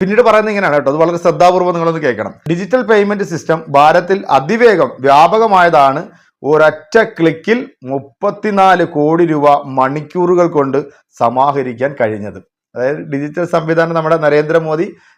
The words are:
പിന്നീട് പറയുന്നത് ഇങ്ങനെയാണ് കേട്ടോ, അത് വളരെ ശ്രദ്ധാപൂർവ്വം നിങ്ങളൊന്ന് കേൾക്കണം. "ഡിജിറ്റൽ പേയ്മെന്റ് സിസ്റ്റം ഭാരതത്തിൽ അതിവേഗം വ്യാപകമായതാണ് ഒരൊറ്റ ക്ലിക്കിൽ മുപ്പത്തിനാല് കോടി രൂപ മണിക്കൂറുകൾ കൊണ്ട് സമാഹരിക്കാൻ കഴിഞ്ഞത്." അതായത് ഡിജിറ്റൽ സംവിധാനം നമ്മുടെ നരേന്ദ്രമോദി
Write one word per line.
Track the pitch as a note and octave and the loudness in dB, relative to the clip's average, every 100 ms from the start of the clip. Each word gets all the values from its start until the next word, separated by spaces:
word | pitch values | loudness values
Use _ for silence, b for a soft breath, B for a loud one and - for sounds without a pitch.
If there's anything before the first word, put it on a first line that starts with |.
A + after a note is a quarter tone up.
പിന്നീട് | F#3+ G#3+ | -2 2
പറയുന്നത് | A#3 G#3+ G#3+ | 2 2 0
ഇങ്ങനെയാണ് | G3+ F3+ D3 | -2 0 0
കേട്ടോ, | C3+ | 0
അത് | D3+ | 0
വളരെ | E3 E3+ | 0 0
ശ്രദ്ധാപൂർവ്വം | F3 D3+ F3 F3+ F3+ | -2 2 2 2 0
നിങ്ങളൊന്ന് | E3+ E3 E3 | -2 -2 -2
കേൾക്കണം. | D3 G#2+ G2+ - - | -4 -4 -8 -10 -8
"ഡിജിറ്റൽ | E3+ F#3+ B3+ | -6 -2 -2
പേയ്മെന്റ് | G#3+ G#3+ G3+ G3+ | 2 0 0 -2
സിസ്റ്റം | D#3 D#3+ - D#3+ D#3+ | -6 -6 -4 -4 0
ഭാരതത്തിൽ | C#3 D3+ E3+ F3+ G3 - | 2 4 4 0 -4 0
അതിവേഗം | C3+ C#3+ A3 A#3+ F#3 C3 - | -2 0 2 2 4 0 -2
വ്യാപകമായതാണ് | C3 C#3 E3+ G#3+ A3+ F#3+ F3 D#3+ C#3 C#3 F#3+ b b _ | 2 4 4 2 2 2 4 4 2 0 -8 b b _
ഒരൊറ്റ | C3 D3+ D#3 - - A3 | 0 2 2 0 0 0
ക്ലിക്കിൽ | A3 - E3 D#3 - A#3+ - _ | 0 0 -2 0 -2 -4 -4 _
മുപ്പത്തിനാല് | B2+ C#3 - _ G3+ G3+ A3 G3+ F#3+ F3+ | -10 -10 -10 _ -6 -4 -2 2 4 2
കോടി | E3 D3 D3 E3 E3+ | 0 -2 0 2 0
രൂപ | D3+ C#3+ C#3+ D3 | 2 2 2 0
മണിക്കൂറുകൾ | C3 C3 D3 D3+ F3+ F3 F3+ E3+ | -2 -2 -4 -8 -4 0 0 0
കൊണ്ട് | D3 C3+ C3+ D3 B _ - | 0 -2 -2 -6 B _ -4
സമാഹരിക്കാൻ | A#2 B2 C#3+ C#3 B2+ A2+ C3+ D3+ | -2 0 0 -2 -6 -6 -6 -2
കഴിഞ്ഞത്." | A2 G#2+ G#2 F#2+ - _ _ A#2+ | -4 -4 -10 -16 -20 _ _ -6
അതായത് | B2+ D#3 | -6 -6
ഡിജിറ്റൽ | E3 C#3 D3 D3+ | -8 -8 -8 -6
സംവിധാനം | E3+ E3+ D#3 E3 E3 | -4 -2 0 0 0
നമ്മുടെ | E3 D#3 E3 | -2 0 0
നരേന്ദ്രമോദി | D3+ D3 D3+ E3 D#3+ D#3 F#3+ b b | 2 0 2 -2 -2 -4 -6 b b